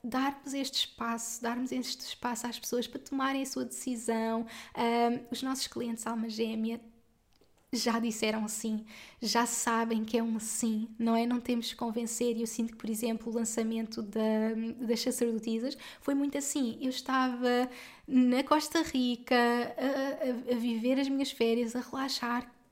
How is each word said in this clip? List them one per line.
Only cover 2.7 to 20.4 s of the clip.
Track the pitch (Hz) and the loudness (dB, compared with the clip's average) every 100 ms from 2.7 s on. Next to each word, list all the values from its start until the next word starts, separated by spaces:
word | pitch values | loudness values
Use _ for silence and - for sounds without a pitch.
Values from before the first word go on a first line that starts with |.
| 240 240 | -2 -2
para | 269 | -8
tomarem | - 269 269 269 | -6 -2 0 0
a | |
sua | 269 262 | -2 -4
decisão. | 240 - - 233 233 226 226 226 226 - - | -4 -6 -4 -4 0 0 0 -2 -4 -10 -12
Ah, | - 233 233 233 240 - | -2 2 4 4 2 -4
os | - | -6
nossos | 262 262 - | -4 -2 -4
clientes | - 240 226 226 | -4 -4 -4 -4
alma | 226 226 | -4 -4
gêmea | 214 226 220 220 233 - - _ _ _ _ _ _ _ | -2 -2 0 -2 -4 -10 -20 _ _ _ _ _ _ _
já | 240 240 226 | 0 2 2
disseram | 226 214 214 220 214 | 0 0 0 0 -2
sim, | - 226 214 - - - - | -2 -2 -4 -6 -18 -20 -6
já | 226 - | 0 2
sabem | 240 - - 226 226 233 | 2 0 2 2 2 0
que | 220 233 | 2 0
é | |
um | 226 226 | 2 -2
sim, | 220 - 226 214 226 - | -2 -2 0 0 -2 0
não | 226 | 2
é? | 226 | 4
Não | 233 247 | 4 0
temos | 240 233 233 | 2 0 0
que | |
convencer. | - 233 226 226 - 240 | -4 -2 -2 -2 0 2
E | 226 | 2
eu | 226 | -2
sinto | - 226 | -2 -4
que, | - | -4
por | 214 | -4
exemplo, | 220 233 226 233 | 0 0 -2 -2
o | |
lançamento | 226 220 - 220 226 220 226 | -2 0 0 0 0 -2 -6
da, | 208 220 220 220 220 226 226 233 | -4 0 2 4 2 0 -2 -2
das | 233 226 | 0 2
sacerdotisas | 254 240 233 226 220 226 254 - - - | 2 2 2 2 0 -2 -2 -6 -14 -6
foi | - | 0
muito | 277 285 285 | 2 2 0
assim. | 277 302 240 233 | -2 0 0 0
Eu | 262 | -4
estava | 254 - 262 254 240 247 247 254 - - - - | -4 0 2 2 2 2 4 2 -4 -16 -18 2
na | 254 254 247 | 6 6 4
Costa | 285 302 302 330 | 4 4 4 0
Rica | 320 262 247 240 - | 2 2 2 0 4
a, | 247 240 240 240 - 262 277 269 - 262 240 | 6 6 4 0 -2 0 0 -2 -2 -2 -2